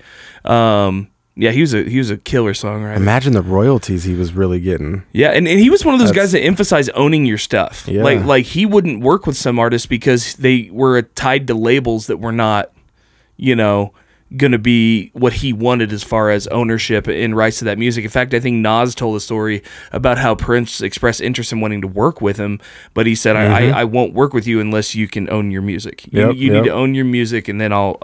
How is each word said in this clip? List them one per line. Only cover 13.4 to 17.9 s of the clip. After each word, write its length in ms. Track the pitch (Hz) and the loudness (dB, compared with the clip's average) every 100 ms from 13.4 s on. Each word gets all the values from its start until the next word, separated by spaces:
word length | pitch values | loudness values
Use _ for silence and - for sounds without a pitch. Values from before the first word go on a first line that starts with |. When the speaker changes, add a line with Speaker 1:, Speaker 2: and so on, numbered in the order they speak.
| 131 120 | 0 2
Speaker 1:
know, 380 | 107 101 101 - _ _ _ 131 | 2 2 -2 -8 _ _ _ -2
gonna 220 | 139 123 | 2 2
be 500 | 113 120 113 110 92 | 2 2 4 2 -2
what 200 | 117 123 | -2 0
he 180 | 110 139 | 0 -2
wanted 400 | 107 117 123 110 | -2 0 0 -2
as 120 | 104 | -4
far 260 | - 113 107 | -4 0 2
as 160 | 104 98 | 0 -2
ownership 580 | 113 117 113 - 110 107 | -2 0 -2 -2 -2 -2
and 280 | 80 113 110 | -2 -2 0
rights 220 | 110 110 | 0 0
to 80 | 113 | -4
that 140 | 101 | -2
music. 240 | 120 | -2